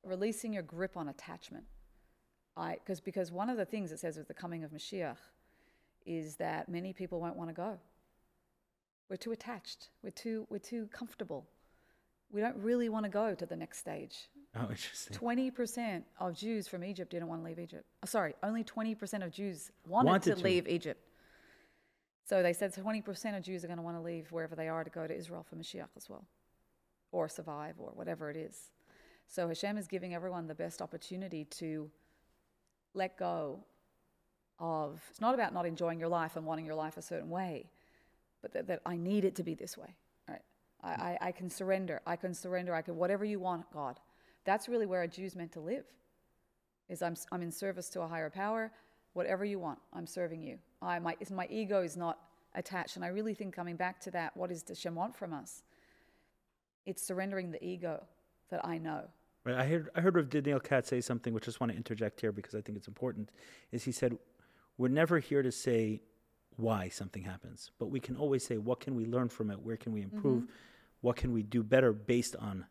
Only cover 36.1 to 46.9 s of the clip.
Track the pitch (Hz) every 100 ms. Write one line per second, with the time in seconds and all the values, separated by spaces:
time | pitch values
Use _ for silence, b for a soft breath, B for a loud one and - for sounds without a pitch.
36.1 | 170 160 165 160 160 160 156 156 - -
37.1 | 170 151 175 185 151 - b b b b
38.1 | b b _ - - 190 175 - 170 175
39.1 | 208 190 190 165 160 180 - 175 185 _
40.1 | _ - - _ _ _ _ - 170 175
41.1 | 175 180 175 185 - 190 190 185 151 -
42.1 | 170 185 170 180 180 180 165 165 170 180
43.1 | 196 214 208 180 175 - 151 139 127 _
44.1 | b b b - 208 226 240 202 185 170
45.1 | 170 190 180 170 170 160 262 - - _
46.1 | _ _ _ _ _ _ _ _